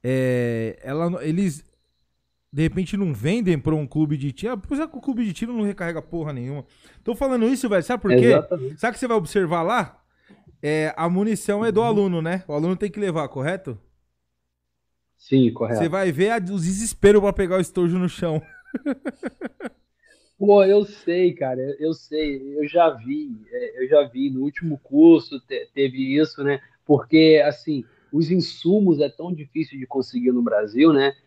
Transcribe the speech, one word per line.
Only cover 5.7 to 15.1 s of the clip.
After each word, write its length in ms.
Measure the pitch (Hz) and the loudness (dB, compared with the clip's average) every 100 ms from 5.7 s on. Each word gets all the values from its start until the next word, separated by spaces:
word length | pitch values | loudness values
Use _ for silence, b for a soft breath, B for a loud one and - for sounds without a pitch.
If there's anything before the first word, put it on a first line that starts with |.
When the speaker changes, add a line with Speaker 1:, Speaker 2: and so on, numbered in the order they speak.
| 196 170 160 | -4 -8 -8
Speaker 1:
porra 300 | - 170 156 | -8 -8 -8
nenhuma. 340 | 131 123 143 - b b b | -8 -10 -12 -14 b b b
Tô 120 | - | -8
falando 320 | 240 269 254 226 | -4 -2 2 0
isso, 220 | 269 240 | 0 0
velho, 140 | 196 | -2
sabe 200 | - 247 | -2 -4
por 80 | 202 | 4
quê? 160 | 226 220 | 6 6
Speaker 2:
Exatamente. 540 | 143 156 175 131 151 | 4 2 -6 -8 -4
Speaker 1:
Sabe 100 | 233 | -6
o 40 | |
que 60 | 226 | -4
você 80 | 254 | -2
vai 80 | 220 | -2
observar 460 | 160 208 175 170 | 0 -2 0 -2
lá? 360 | 165 240 156 _ _ b b b b _ | 0 -2 -4 _ _ b b b b _
É, 300 | 147 156 156 - | -4 -2 -2 -2
a 120 | 170 | -2
munição 560 | 180 208 208 - 208 | 0 0 -2 -2 -2
é 80 | 226 | 0
do 80 | 208 | 0
Speaker 2:
Uhum. 60 | 233 | 0
Speaker 1:
aluno, 360 | 214 196 170 | 2 0 -2
né? 220 | 160 185 180 | -4 -6 -6
O 60 | |
aluno 240 | 147 165 185 | -4 -2 -2
tem 140 | 208 | -4
que 100 | 208 | -4
levar, 280 | 196 160 139 | -4 -4 -6
correto? 480 | 135 139 190 170 107 _ _ _ _ _ _ _ _ _ _ _ _ _ | -6 -6 -6 -10 -14 _ _ _ _ _ _ _ _ _ _ _ _ _